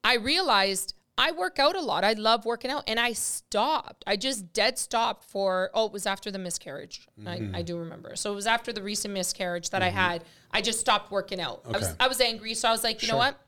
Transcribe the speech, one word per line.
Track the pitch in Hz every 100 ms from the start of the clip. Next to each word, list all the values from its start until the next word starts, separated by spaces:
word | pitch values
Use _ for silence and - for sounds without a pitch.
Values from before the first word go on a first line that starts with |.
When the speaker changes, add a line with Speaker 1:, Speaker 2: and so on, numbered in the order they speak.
Speaker 1:
I | 214 247
realized | 226 330 349 208 196 190 - - _ -
I | 277
work | 311 359 -
out | 285 381
a |
lot. | 277 165
I | 196
love | 214 220 233
working | 233 233 247
out, | 277 -
and | 226
I | 240
stopped. | 214 - - _ 202 262 311 - - -
I | 208
just | 262 240 175
dead | 220 214 254
stopped | - 233 233 - -
for, | 196 196 185 185
oh, | 214 220
it |
was | 202 196
after | 196 208
the | 196
miscarriage. | 180 - - 143 - - _ -
Speaker 2:
Mm-hmm. | 107 175 104
Speaker 1:
I, | 92
I |
do | 175 170
remember. | 165 170 - -
So | 214
it |
was | 202 214
after | 233 240
the | 208
recent | 196 208 208
miscarriage | 196 180 - 185 175 170
that | 190
I | 180
Speaker 2:
Mm-hmm. | 190
Speaker 1:
had. | 180 170 - - _
I | 214
just | 220 220
stopped | - 208 -
working | 196 190 185
out. | 156 - -
I | -
was, | 202
Speaker 2:
Okay. | 80
Speaker 1:
I | 254
was | 254
angry, | 240 220 220
so | 226 226
I |
was | 226
like, | 226 226
"You | 226
know |
Speaker 2:
Sure. | 226
Speaker 1:
what? | 262 285